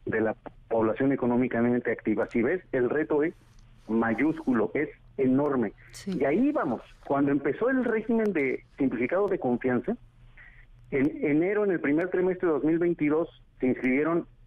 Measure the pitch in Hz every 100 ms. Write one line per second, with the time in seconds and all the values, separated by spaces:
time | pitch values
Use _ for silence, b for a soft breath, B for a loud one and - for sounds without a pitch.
0 | - 110 110 - - - - 113 110 107
1 | 135 135 120 123 127 117 120 123 120 113
2 | - 104 107 120 117 180 - 131 123 143
3 | 151 151 160 - - - - - - 113
4 | 113 110 151 160 135 117 101 135 151 -
5 | - - 131 131 147 135 104 - B -
6 | - 180 135 170 277 294 180 107 - -
7 | - 139 143 143 147 - 233 262 240 220
8 | 220 226 214 175 135 120 - - 135 113
9 | 123 180 202 190 131 120 127 123 - 233
10 | - - - B B B B - - 139
11 | 139 - 226 151 175 208 208 165 139 151
12 | 180 185 185 185 180 147 151 165 175 170
13 | 151 156 165 - - - 127 120 127 131
14 | 156 170 - -